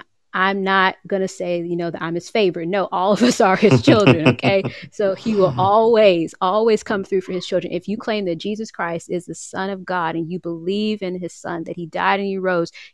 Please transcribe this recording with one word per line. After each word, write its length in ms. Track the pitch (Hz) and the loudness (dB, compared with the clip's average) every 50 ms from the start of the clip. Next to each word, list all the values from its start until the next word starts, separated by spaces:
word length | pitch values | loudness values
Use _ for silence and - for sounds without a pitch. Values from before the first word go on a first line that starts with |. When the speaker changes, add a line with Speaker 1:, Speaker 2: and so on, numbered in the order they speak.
| - _ _ _ _ _ - | -8 _ _ _ _ _ -4
Speaker 1:
I'm 300 | 190 185 196 196 196 190 | -2 0 0 0 -2 -2
not 320 | 190 196 190 185 190 - - - | 0 2 4 2 2 0 -2 -6
gonna 200 | 175 202 190 190 | -6 -4 -2 -2
say, 340 | 185 - - 180 180 175 175 | -4 -6 -6 -6 -4 -4 -4
you 140 | 170 175 175 | -4 -4 -4
know, 140 | 170 175 170 | -4 -4 -6
that 100 | - - | -6 -6
I'm 140 | - 165 170 | -6 -6 -6
his 140 | 170 170 - | -6 -6 -4
favorite. 380 | - 233 208 185 160 175 165 | 0 2 2 2 0 -2 -4
No, 200 | 165 196 202 180 - - | -2 -2 -2 -2 -2 -2
all 180 | 180 180 202 | -2 2 2
of 100 | 208 196 | 2 4
us 200 | 233 247 - - | 4 2 4 4
are 160 | 233 190 185 | 4 4 4
his 240 | 185 - 202 139 123 | 4 6 6 6 6
children, 460 | - - - 220 202 135 127 160 156 - | 6 6 6 6 6 6 4 6 4 2
okay? 340 | 123 - - - 196 196 190 - - - | 0 2 0 0 2 2 0 -2 -6 -10
Speaker 2:
<laughs> 120 | - 143 | -16 -12
Speaker 1:
So 220 | - - 208 196 190 | -4 -2 -2 -2 -2
he 220 | - - 226 220 | -2 -4 -2 2
will 180 | 202 190 170 131 | 2 2 2 2
always, 760 | 151 185 196 208 226 226 226 233 214 214 202 180 170 160 - - _ | 2 2 4 4 4 4 6 6 6 6 6 6 4 0 -4 -4 _
always 440 | 190 185 190 214 220 233 214 214 - | -2 0 0 2 2 2 2 2 0
come 200 | - 220 196 196 | -4 -4 -4 -4
through 180 | - 202 185 | -2 -4 -4
for 120 | 185 - 185 | -4 -4 -6
his 120 | 180 - | -8 -6
children. 280 | - 202 180 160 - - | -4 -4 -4 -2 -4 -6
If 140 | 175 - - | -6 -6 -6
you 80 | 202 | -8
claim 260 | 220 - - 214 214 202 | -6 -4 -4 -4 -2 -2
that 120 | 175 170 | -4 -4
Jesus 340 | 160 - 202 214 208 220 - | -4 -6 -6 -6 -6 -8 -10
Christ 380 | - - 185 170 170 170 - - | -8 -8 -6 -6 -6 -8 -6 -6
is 160 | 185 175 175 | -8 -8 -6
the 100 | - 165 | -10 -14
Son 340 | - - - - 185 190 196 | -14 -14 -12 -8 -8 -6 -6
of 140 | 196 190 180 | -8 -8 -8
God 320 | - 185 180 170 160 160 | -6 -4 -4 -4 -4 -4
and 160 | 165 165 156 | -4 -6 -6
you 80 | 180 175 | -8 -8
believe 640 | - 170 170 165 165 180 196 208 214 214 214 202 | -8 -10 -10 -6 -6 -4 -4 -2 -2 -2 -4 -4
in 180 | 190 180 180 185 | -6 -8 -8 -8
his 140 | 180 170 - | -10 -12 -12
Son, 320 | - - 160 170 170 165 | -12 -10 -10 -8 -8 -8
that 100 | - - | -10 -10
he 100 | 175 170 | -10 -12
died 320 | 160 - 180 180 190 196 196 | -8 -6 -2 0 0 0 0
and 60 | 202 196 | -2 -4
he 80 | 190 | -4
rose, 340 | 190 185 185 180 175 170 170 - - - - | -4 -2 -2 -2 -2 -2 -4 -8 -16 -20 -20